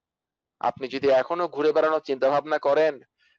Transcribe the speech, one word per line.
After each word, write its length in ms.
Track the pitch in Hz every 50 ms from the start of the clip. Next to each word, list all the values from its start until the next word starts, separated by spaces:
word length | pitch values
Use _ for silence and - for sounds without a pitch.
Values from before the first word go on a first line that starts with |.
| _ _ _ _ _ _ _ _ _ _ _ -
আপনি 280 | - 123 - - 135 127
যদি 220 | 113 135 131 139
এখনো 380 | 135 131 127 - 170 175 175 165
ঘুরে 240 | 135 139 151 156
বেড়ানোর 280 | 147 156 156 156 160 156
চিন্তা 300 | - - 139 131 131 135
ভাবনা 280 | 143 147 139 151 156 151
করেন, 420 | - 143 139 151 156 160 139 127 - _ _ _ _ _ _